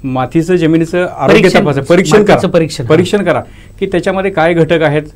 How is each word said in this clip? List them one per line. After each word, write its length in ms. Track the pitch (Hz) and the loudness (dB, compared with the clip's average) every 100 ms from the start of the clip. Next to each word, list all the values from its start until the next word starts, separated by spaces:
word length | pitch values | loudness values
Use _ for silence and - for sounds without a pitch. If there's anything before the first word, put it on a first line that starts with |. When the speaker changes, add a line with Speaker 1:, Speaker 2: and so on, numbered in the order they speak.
Speaker 1:
मातीचं, 520 | - 127 190 170 151 180 | -4 -4 -2 -2 0 0
जमिनीचं 500 | 160 165 165 180 180 | 2 0 0 -2 -4
आरोग्य 360 | - 147 - | -2 2 4
Speaker 2:
परीक्षण, 200 | 185 175 | 4 2
Speaker 1:
तपासा, 200 | 147 139 | 0 -2
परीक्षण 420 | 131 175 190 214 | 2 2 4 2
करा. 100 | 202 | 4
Speaker 2:
मातीचं 140 | 160 185 | 2 2
परीक्षण, 360 | 175 165 - | 0 -2 -6
हां. 120 | 120 160 | 0 0
Speaker 1:
परीक्षण 280 | - 208 | 2 -2
करा 180 | 190 131 - - - - | -2 -4 -6 -20 -20 -10
की 60 | 190 | -4
त्याच्यामध्ये 460 | 180 180 190 190 | -2 -2 -4 -4
काय 220 | 185 160 | 0 0
घटक 280 | 165 151 165 | 2 0 2
आहेत 200 | 156 151 151 | 0 -2 -6